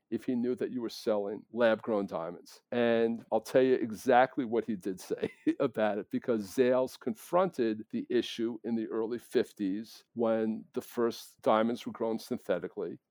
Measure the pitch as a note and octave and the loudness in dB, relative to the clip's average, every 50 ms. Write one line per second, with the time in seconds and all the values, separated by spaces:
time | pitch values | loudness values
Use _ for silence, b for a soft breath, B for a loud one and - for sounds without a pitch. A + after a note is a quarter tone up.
0 | _ _ A2+ A2+ - - B2+ A#2+ A#2+ B2 B2+ - A2+ F2+ A#2+ B2 A2+ A2 - - | _ _ -6 -6 -2 -2 -2 -2 0 -2 -2 -2 -4 -4 -4 -6 -6 -6 -8 -6
1 | - A#2 G#2+ G#2 G2+ G2+ G#2+ - - _ G#2+ A#2 A#2+ A2+ A2 G#2+ - - A2 G2+ | -4 -2 -2 0 -2 -4 -6 -8 -10 _ -2 2 4 4 4 2 0 0 0 0
2 | G2+ F#2+ G2 E2+ E2 E2+ E2+ - - - - - _ _ B2 A#2+ A#2 A#2 A#2 A#2 | 0 -2 -4 -6 -6 -8 -10 -12 -16 -20 -20 -20 _ _ -2 0 2 2 4 4
3 | A#2 A#2 A#2 A2 - - - A2+ - - - C3 C3 C3 B2+ - - A2+ G#2+ F#2 | 2 2 0 -4 -4 -2 -2 -2 0 2 4 4 6 6 4 2 0 -2 -6 -4
4 | - C#3 B2 A#2+ C3 - - D3+ C3 G#2+ A#2 A2+ - - A2 F2+ - G2+ F#2 F2+ | 2 4 6 6 6 4 2 -2 -4 -2 -2 -2 -2 -2 -4 -4 -4 -6 -6 -6
5 | - - - - - - - - _ - E4 - - C3 - A2 G#2+ G#2 G2+ G#2 | -6 -6 -4 -4 -4 -4 -6 -4 _ -2 0 0 0 -2 0 0 0 0 0 -2
6 | F#2 - - B2 - - A#2+ A2 G2+ F#2+ - C3+ B2 B2 B2+ B2+ C3 B2+ - - | -4 -4 -6 -4 0 0 0 0 -2 0 2 4 4 6 4 4 2 0 -4 -6
7 | - C3 A2 - - - E3+ F3+ G3 F3+ - - A#2 A2+ A2 A2 - - - A#2 | -6 -6 -6 -6 -6 0 2 2 2 2 0 0 0 0 0 -2 -6 -6 -6 -6
8 | - - B2 A#2+ A2 - - - A2+ A#2 A#2+ - - A2+ A#2 A2+ A2 - - A2+ | -4 0 0 0 0 0 -2 -4 -4 -4 -4 -6 -6 -4 -2 -2 -2 -2 -4 -4
9 | A2+ A2 A#2+ A2+ - - - B2+ G#2 - - - G#2 F#2+ F#2+ G#2+ A2+ - - - | -4 -4 -6 -8 -8 -2 0 0 0 0 -2 -4 -2 -2 -2 -4 -6 -10 -16 -20
10 | - _ _ A#2 A#2 A2+ A2+ A2 A2 A2 A2 A2 - - - B2+ - - - A#2+ | -20 _ _ -2 0 2 2 2 0 0 -2 -4 -8 -10 -10 -10 -10 -6 -2 0
11 | A#2 A#2 A2+ - - - - _ - B2+ A2+ G#2+ A2+ A2+ A#2+ A#2 - B2 G#2+ - | 0 0 0 -4 -10 -18 -20 _ 2 4 4 4 4 2 0 -4 -6 -10 -6 -4
12 | A#2 A2+ A2+ G#2+ - - A#2+ A2 - - F#2+ F2 E2+ F#2 - - F2+ F2 F#2+ - | -2 -2 -2 -4 -4 -6 -6 -4 -2 -2 -2 -2 -4 -6 -8 -8 -8 -8 -8 -12
13 | _ _ | _ _